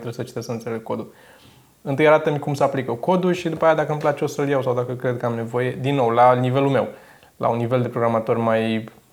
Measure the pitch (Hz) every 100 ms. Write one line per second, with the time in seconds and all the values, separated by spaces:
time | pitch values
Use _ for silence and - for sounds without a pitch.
0 | 120 113 120 127 113 113 120 113 - 113
1 | - - - - - - _ _ - 135
2 | 151 151 156 147 147 139 139 139 127 120
3 | - 180 180 170 165 160 160 156 147 151
4 | 151 147 147 - 143 139 127 123 120 123
5 | 127 120 120 117 113 123 127 - 131 143
6 | 117 117 123 123 127 131 139 127 95 -
7 | - - - _ 120 117 120 127 117 123
8 | 117 113 113 113 113 113 110 113 110 -
9 | _